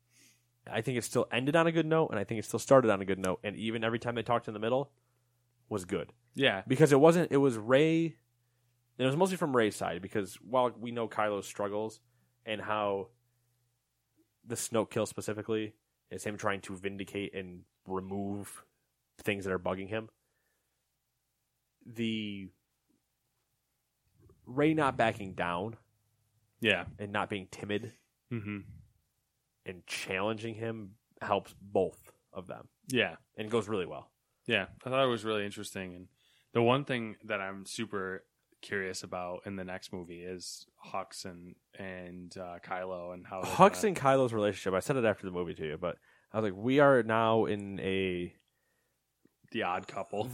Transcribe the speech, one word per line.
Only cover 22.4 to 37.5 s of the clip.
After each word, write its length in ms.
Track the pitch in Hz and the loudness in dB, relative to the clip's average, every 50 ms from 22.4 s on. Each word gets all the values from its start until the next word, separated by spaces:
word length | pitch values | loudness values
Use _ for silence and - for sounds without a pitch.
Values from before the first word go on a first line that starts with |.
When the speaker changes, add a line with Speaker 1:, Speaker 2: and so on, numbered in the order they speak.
| 95 92 - _ _ _ _ _ _ _ _ _ _ _ _ _ _ _ _ _ _ _ _ _ _ _ _ _ _ _ _ _ _ _ _ _ _ - - _ _ | -10 -12 -16 _ _ _ _ _ _ _ _ _ _ _ _ _ _ _ _ _ _ _ _ _ _ _ _ _ _ _ _ _ _ _ _ _ _ -20 -20 _ _
Speaker 1:
Rey 260 | - 123 135 147 156 160 | -6 0 2 4 4 4
not 240 | 156 151 135 127 | 4 4 2 4
backing 380 | 127 120 113 107 107 101 95 90 | 4 2 2 2 0 -6 -8 -4
down 420 | - 87 87 87 87 98 113 113 - _ _ _ _ _ _ _ _ _ _ _ _ _ _ _ _ 117 | -2 0 0 0 0 -2 -4 -8 -12 _ _ _ _ _ _ _ _ _ _ _ _ _ _ _ _ 2
Speaker 2:
Yeah. 200 | 110 98 87 85 - - - | 4 4 4 0 -6 -10 -10
Speaker 1:
and 140 | 104 101 101 | -8 -4 -2
not 160 | 104 95 - | -2 -2 0
being 200 | 107 98 92 - | -2 -6 -6 -8
timid 420 | - - - 101 104 104 117 113 - _ _ _ _ _ _ _ 123 | -12 -10 -4 -2 -2 -2 -2 -6 -12 _ _ _ _ _ _ _ -8
Speaker 2:
Mm-hmm. 260 | 113 101 104 104 101 95 - - - - - _ _ _ _ _ _ _ _ _ _ _ _ _ _ _ | -6 -4 -6 -6 -6 -8 -12 -16 -20 -20 -20 _ _ _ _ _ _ _ _ _ _ _ _ _ _ _
Speaker 1:
and 200 | - 92 87 - | -12 -12 -12 -12
challenging 680 | - - - - - 95 92 98 110 113 107 107 117 110 | -10 -10 -8 -6 -4 -2 0 0 0 -2 -2 -6 -8 -8
him 380 | 104 113 117 113 113 107 95 104 _ _ _ _ - | -6 -6 -6 -6 -6 -10 -12 -16 _ _ _ _ -12
helps 340 | - 107 104 98 90 - - - | -2 0 2 2 0 -2 -10 -18
both 520 | 95 101 101 101 92 80 - - - - - _ _ _ - | -12 -2 2 2 2 2 -2 -8 -18 -20 -20 _ _ _ -14
of 140 | 95 90 | -12 -12
them. 220 | - 58 57 - - _ _ _ - | -10 -12 -14 -14 -18 _ _ _ -2
Speaker 2:
Yeah. 280 | 127 120 104 90 82 - _ _ _ | 2 2 2 2 -2 -8 _ _ _
Speaker 1:
And 140 | - 110 107 | -10 -6 -2
goes 180 | 110 117 101 98 | -2 -2 -2 -2
really 180 | 110 98 87 | -4 -4 -4
well. 240 | 78 76 67 - - _ _ _ _ _ _ _ | -6 -8 -12 -14 -18 _ _ _ _ _ _ _
Speaker 2:
Yeah, 200 | - 117 104 92 90 - - - | -2 0 0 0 -4 -8 -12 -6
I 60 | 127 | -2
thought 140 | 127 135 135 | 2 2 2
it 40 | 127 | 2
was 160 | 120 110 101 | 2 0 -2
really 200 | 110 110 104 101 | -2 -2 -2 -2
interesting. 500 | 101 101 107 101 - - 101 92 92 87 | -4 -6 -10 -12 -10 -8 -8 -8 -8 -10
And 140 | 90 92 - _ _ _ _ _ _ _ _ - | -14 -16 -20 _ _ _ _ _ _ _ _ 2
the 100 | 120 117 | 4 6
one 220 | 117 123 139 143 | 6 4 4 0
thing 320 | - 131 120 113 110 98 - 104 | -2 -4 -4 -4 -6 -10 -12 -8
that 160 | 107 107 101 | -6 -4 -4
I'm 240 | 98 95 | -4 -6